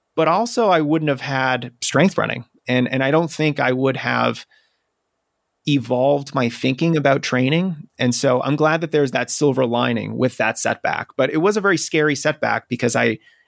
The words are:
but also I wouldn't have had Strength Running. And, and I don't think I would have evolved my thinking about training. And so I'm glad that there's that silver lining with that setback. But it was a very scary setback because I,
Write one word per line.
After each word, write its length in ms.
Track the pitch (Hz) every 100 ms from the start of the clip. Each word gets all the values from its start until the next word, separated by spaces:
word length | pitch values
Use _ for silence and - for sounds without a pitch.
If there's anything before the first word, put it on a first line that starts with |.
| _ -
but 100 | 156
also 420 | 180 233 - 220
I 120 | 170
wouldn't 300 | 151 160 151
have 100 | 131
had 520 | 135 135 131 127 123 -
Strength 360 | - 131 185 -
Running. 280 | 113 120 - _ -
And, 240 | 127 123
and 140 | 131
I 60 | 135
don't 200 | 156 165
think 300 | - 156 143
I 120 | 127
would 260 | 127 131 131
have 480 | 127 120 120 117 - _ _ _ _ _ _ _ _ _ _ _ -
evolved 680 | 143 117 123 135 143 139
my 140 | 143 120
thinking 480 | - 131 131 170 160
about 260 | 139 135
training. 640 | - 127 131 165 185 151 - -
And 160 | 127
so 280 | 123 135 127
I'm 140 | 135 147
glad 240 | 156 160
that 100 | 165
there's 220 | 151 139
that 180 | 123 120
silver 360 | - 147 131 123
lining 500 | 120 123 117 104 117
with 220 | 127 -
that 200 | 110 -
setback. 500 | 113 113 - - - -
But 140 | 131
it 120 | 156
was 140 | 190 214
a 40 |
very 160 | 196 170
scary 400 | - 160 151 139
setback 520 | 151 147 113 110 -
because 260 | 120 120 120
I, 220 | 120 110 _ _